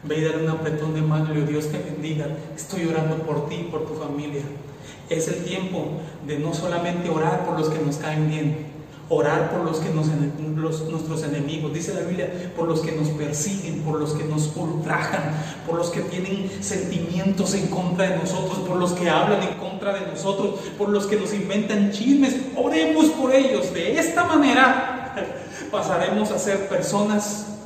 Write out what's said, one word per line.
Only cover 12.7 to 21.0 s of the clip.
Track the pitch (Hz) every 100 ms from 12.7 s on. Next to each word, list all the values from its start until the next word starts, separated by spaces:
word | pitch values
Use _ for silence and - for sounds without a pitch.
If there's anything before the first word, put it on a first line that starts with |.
| 156
que | 160
nos | 156 147
persiguen, | 147 147 - 202 196 160 151
por | 156 151
los | 147
que | 147
nos | 156 151 151 -
ultrajan, | 156 165 - 175 - 190 151 156 - - -
por | 165
los | 175
que | -
tienen | - 180 185 202 190 -
sentimientos | - 180 - 165 165 180 196 190 185
en | 196 165
contra | 175 175 175 185
de | 180
nosotros, | 165 185 190 196 180
por | 180
los | 180
que | 175 170
hablan | 160 190 196
en | - -
contra | 180 202 196
de | 196 170
nosotros, | 160 190 202 208 - - -
por | 202
los | 208